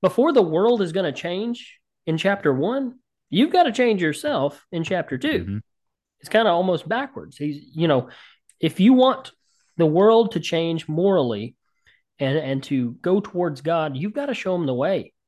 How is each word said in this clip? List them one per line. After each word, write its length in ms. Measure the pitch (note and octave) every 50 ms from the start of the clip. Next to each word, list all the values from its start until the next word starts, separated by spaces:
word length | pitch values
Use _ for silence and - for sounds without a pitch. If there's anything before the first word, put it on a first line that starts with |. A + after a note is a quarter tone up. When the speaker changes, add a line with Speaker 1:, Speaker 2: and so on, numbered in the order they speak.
Speaker 1:
Before 300 | - F#3 - - B3 D#4+
the 100 | D#4+ C4+
world 400 | G3+ E3 D#3 E3 G3 A3+ B3 A3+
is 100 | G3 E3+
gonna 200 | D#3+ G3 F#3+ D#3+
change 680 | C3 - - E3+ F3 F#3 G#3+ A#3 A#3+ A#3+ - - - _ _ _ _ _ _
in 120 | - D#3+ D#3+
chapter 360 | - F#3+ G3 - - D#3 C3+
one, 460 | B2+ D3 F#3+ A#3+ C#4 C#4 B3 A#3+ _ _ _ _ _ _ _
you've 220 | - E3+ B3+ E4+
gotta 200 | F#4 F#4 F4 D4
change 300 | G#3 - B3 A#3+ A3 G3
yourself 640 | F3 D#3 D3 - - D4 D4 F3+ C3+ C#3+ - - _ _
in 120 | - E3 E3
chapter 340 | - G3 F3+ D3+ - C#3+ B2+
two. 220 | - D4 D#4 -
Speaker 2:
Mm-hmm. 180 | - F#2+ G2 G#2+ - _ _ _ _ _ _ _ _ _ _ _
Speaker 1:
It's 100 | _ -
kinda 220 | - G#3+ A3+ G#3+
almost 360 | F3 E3+ F#3 F#3 F3+ D#3+ - D#3
backwards. 500 | G#3+ A#3+ C#4 C4 _ - E2 - - -
He's, 380 | D3 D3 D3 C#3+ - - -
you 120 | D#3 E3 E3
know, 220 | D3 B2+ B2 - - - - - _ _ _ _ _ _
if 200 | - D#3+ - -
you 140 | F#3 A3+ C4
want 380 | B3+ B3+ C4 C4 C4 - - _ _ _ _ _ _ _ _ _ -
the 80 | E3+ D#3
world 460 | D3+ E3+ G3 G#3+ A3+ A3+ A#3 G3+ -
to 60 | F3
change 480 | D#3+ - - E3 E3 E3 E3 E3 D#3 -
morally 680 | D#3 D#3+ F3+ G3+ G3 F3 C#3 B2 A2+ G2+ G#2+ A#2+ - _ _ _ _ _ _ _ _ _ _ _ _ _
and, 180 | C#3 C3+ C#3 D#3+
and 260 | D3+ C3 C3+ C3+ C3+
to 260 | - C#3+ C3+ B2 A#2+ A#2+ -
go 180 | _ F3+ F#3 G#3
towards 420 | G3+ - - F3+ F3+ E3+ D3 C3
God, 360 | C#3 D#3+ E3+ E3 D#3 D#3 C#3 C3
you've 160 | D3+ G#3 G#3+
gotta 220 | C#4+ C#4+ C#4+ B3
show 180 | - - F#3+ F#3
'em 140 | F3 E3+ C#3
the 80 | B2+
way. 380 | A#2+ C3+ E3 G3 E3 G#2 - _ _ _